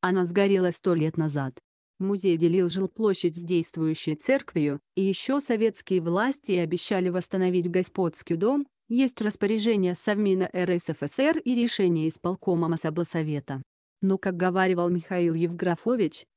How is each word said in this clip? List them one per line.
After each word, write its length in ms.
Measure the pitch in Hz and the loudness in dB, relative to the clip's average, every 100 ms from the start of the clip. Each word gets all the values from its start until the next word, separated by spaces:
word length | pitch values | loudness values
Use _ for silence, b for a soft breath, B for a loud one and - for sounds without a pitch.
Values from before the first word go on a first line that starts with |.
Она 240 | 180 190 | 0 2
сгорела 460 | 175 180 196 196 180 | 2 2 4 4 2
сто 240 | 170 190 | 0 0
лет 220 | 165 156 165 | 0 0 0
назад. 420 | 156 143 135 - _ _ _ - | -2 -2 -4 -8 _ _ _ -6
Музей 380 | 190 196 185 165 | -4 0 0 2
делил 320 | 165 180 175 | 4 4 2
жилплощадь 680 | 175 190 - 214 190 175 165 | 0 -4 0 0 2 -2 -4
с 80 | |
действующей 720 | 170 175 160 165 160 156 - 151 | -2 -2 -2 -2 -2 -2 -4 -4
церковью, 640 | - 269 - 170 147 143 _ - | 0 0 0 -2 0 -2 _ -2
и 60 | |
ещё 360 | 196 190 - 285 | -2 -2 -2 -2
советские 640 | 277 220 220 - - 185 | 0 0 0 -2 -2 -2
власти 520 | 165 180 247 269 - | 0 0 0 -2 -2
обещали 580 | 180 165 175 - 190 180 | 0 0 -2 -2 0 0
восстановить 600 | 180 - 190 185 180 175 | -2 -2 0 0 2 0
господский 640 | 180 180 - 175 - - | 0 -2 0 -2 -2 -4
дом, 320 | 170 208 285 285 _ - | -2 0 0 -2 _ -4
есть 320 | 233 262 - | 0 0 0
распоряжение 720 | 214 - 202 220 220 214 185 | -4 -2 0 0 2 2 2
Совмина 560 | 175 - 208 208 185 185 | 0 -2 0 2 2 0
Р 180 | 180 175 | 0 0
С 180 | 175 - | 0 -2
Ф 120 | 156 | -6
С 180 | 147 - | -4 0
Р 180 | 285 320 | 2 2
и 160 | - | 0
решение 540 | 240 233 - 185 165 156 | 0 0 2 2 2 0
исполкома 580 | - 175 190 - 170 165 | -2 -6 -4 0 0 2
Мособлсовета. 960 | 165 165 156 170 165 156 147 - 135 - _ _ _ | 0 -2 -4 -2 -2 -2 -4 -6 -10 -12 _ _ _
Но, 180 | 190 190 | 0 0
как 180 | 196 175 | -2 0
говаривал 520 | 185 185 185 175 175 | 0 2 2 2 0
Михаил 460 | 180 - 180 175 | 0 -2 -2 0
Евграфович, 880 | 165 170 170 180 165 220 247 160 - - | 0 -2 -2 -2 -2 -2 0 -2 -4 -20